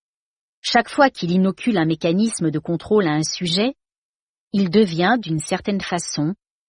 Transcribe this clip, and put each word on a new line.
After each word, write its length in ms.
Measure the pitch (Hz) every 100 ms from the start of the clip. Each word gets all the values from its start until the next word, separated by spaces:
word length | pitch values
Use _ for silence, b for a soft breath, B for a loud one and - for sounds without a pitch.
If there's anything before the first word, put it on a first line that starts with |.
| _ _ _ _ _ _
Chaque 280 | - 240 233
fois 200 | - 277
qu'il 220 | - 175
inocule 460 | 180 190 185 - 208
un 80 | 160
mécanisme 680 | 160 175 175 226 - 160
de 80 | 151
contrôle 480 | - 170 - 214 175
à 60 |
un 100 | 151
sujet, 500 | 156 - 180 170 226 285 _ _ _ _ _ _ _
il 160 | 202 190
devient, 480 | 180 214 165 180 247
d'une 200 | 202 160
certaine 420 | - 185 - 196
façon, 540 | - 175 - - 151 196 _ _